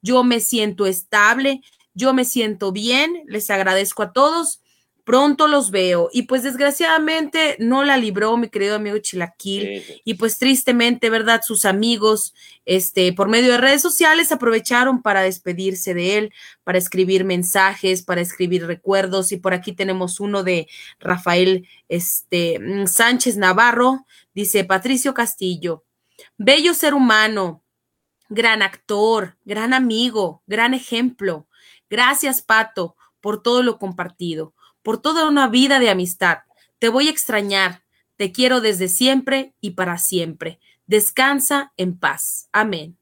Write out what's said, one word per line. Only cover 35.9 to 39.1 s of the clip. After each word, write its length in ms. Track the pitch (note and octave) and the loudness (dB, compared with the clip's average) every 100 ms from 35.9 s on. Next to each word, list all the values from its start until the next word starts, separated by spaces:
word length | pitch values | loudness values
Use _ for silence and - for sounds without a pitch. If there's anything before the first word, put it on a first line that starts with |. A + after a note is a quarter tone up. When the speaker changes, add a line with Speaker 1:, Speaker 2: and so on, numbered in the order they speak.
Speaker 1:
amistad. 480 | F#3 F3+ - F#3 E3 _ _ _ _ | 2 -2 -2 0 0 _ _ _ _
Te 100 | A3+ | 0
voy 180 | A#3+ D4 | 2 0
a 40 | |
extrañar. 720 | D#4 - G#3+ G3+ G3 F#3+ F3+ _ _ _ _ | -2 -2 -2 0 0 0 -2 _ _ _ _
Te 160 | G3 | -6
quiero 280 | F#3 B3+ B3+ | 0 2 2
desde 280 | A3 F#3 F#3 | 0 0 -2
siempre 640 | - B3 | 2 2